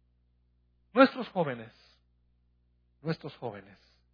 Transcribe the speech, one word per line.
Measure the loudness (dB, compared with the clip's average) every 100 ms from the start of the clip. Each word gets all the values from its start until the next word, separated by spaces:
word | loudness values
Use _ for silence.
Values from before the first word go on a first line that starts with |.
| _ _ _ _ _ _ _ _ _
Nuestros | 6 6 6 -6
jóvenes, | -4 -4 -4 -12 -20 -20 -20 _ _ _ _ _ _ _ _ _ _
nuestros | -6 -6 -8 -12
jóvenes, | -12 -12 -18 -20 -20 _ _